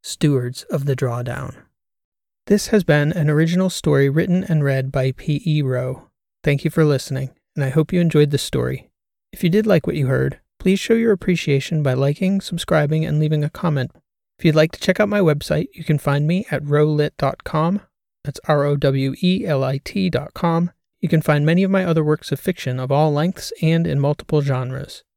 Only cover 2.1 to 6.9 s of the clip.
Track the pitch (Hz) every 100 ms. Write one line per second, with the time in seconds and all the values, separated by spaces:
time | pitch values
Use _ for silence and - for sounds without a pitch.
2.1 | _ _ _ - 208 - 214 175 147 147
3.1 | 180 151 147 165 175 190 - 156 139 139
4.1 | 147 190 180 190 156 139 135 135 139 131
5.1 | 131 - 147 160 151 135 127 127 131 -
6.1 | _ _ _ - 143 160 165 151